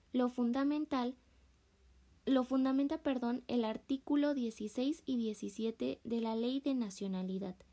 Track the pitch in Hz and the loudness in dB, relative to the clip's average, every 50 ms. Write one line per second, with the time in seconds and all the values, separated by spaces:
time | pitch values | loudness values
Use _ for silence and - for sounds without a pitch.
0 | _ _ - 254 247 247 247 254 240 233 240 262 277 285 294 302 302 - 285 262 | _ _ 0 0 0 2 0 0 0 0 0 2 2 2 0 0 -2 -2 -2 -2
1 | 240 247 269 - _ _ _ _ _ _ _ _ _ _ _ _ _ - - - | -2 -2 -4 -8 _ _ _ _ _ _ _ _ _ _ _ _ _ -20 -20 -20
2 | - _ - _ _ - 269 254 247 - 262 262 262 269 262 269 277 285 320 320 | -20 _ -20 _ _ 4 4 4 4 4 2 2 4 4 4 2 2 2 0 0
3 | - 294 262 247 247 233 240 254 - - 240 247 220 220 220 220 - - 269 269 | 0 0 0 2 0 0 -2 -2 -4 -2 0 0 0 0 -2 -4 -4 -4 -4 -4
4 | - - 285 294 285 294 285 277 240 226 220 - 214 214 - 254 254 277 330 - | 0 0 2 4 4 2 2 0 -2 -2 -4 -4 -8 -6 -2 -2 0 0 -2 -4
5 | - - 262 240 226 220 208 - 208 202 196 - 220 226 226 - 247 262 269 - | -4 -2 -2 0 0 -2 -4 -4 -8 -8 -4 -2 -4 -4 -2 -2 -4 -4 -4 -4
6 | _ 233 233 233 226 220 226 226 233 247 262 277 - 285 269 254 226 202 185 - | _ -4 -2 -2 0 0 0 0 0 0 -2 0 0 0 0 0 -2 -4 -4 -6
7 | 202 196 190 185 185 185 190 190 196 190 190 - - _ | -4 -4 -2 -2 -2 -2 -4 -4 -4 -6 -8 -12 -18 _